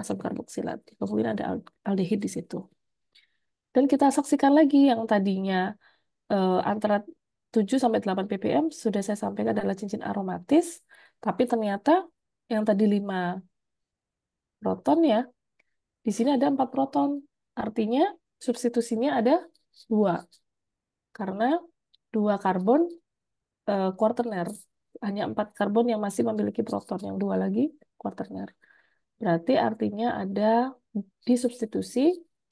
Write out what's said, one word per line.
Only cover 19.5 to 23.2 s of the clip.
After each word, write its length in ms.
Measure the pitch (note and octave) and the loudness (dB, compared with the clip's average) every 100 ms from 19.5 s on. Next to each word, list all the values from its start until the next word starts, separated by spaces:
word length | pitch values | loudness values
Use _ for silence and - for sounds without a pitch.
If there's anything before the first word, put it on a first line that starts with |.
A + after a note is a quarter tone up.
| _ _ _ - | _ _ _ -2
dua. 320 | G#3+ G3+ E3+ - _ _ _ _ _ _ _ _ | 2 2 0 -6 _ _ _ _ _ _ _ _
Karena 480 | - F#3+ F#3+ A#3+ E4+ E4+ _ _ _ _ A3 | -10 -8 0 0 0 -4 _ _ _ _ 0
dua 240 | G#3 G3+ | 0 0
karbon, 480 | F#3+ F#3 F#3+ C#4 E4+ - _ _ | 0 0 4 4 2 -4 _ _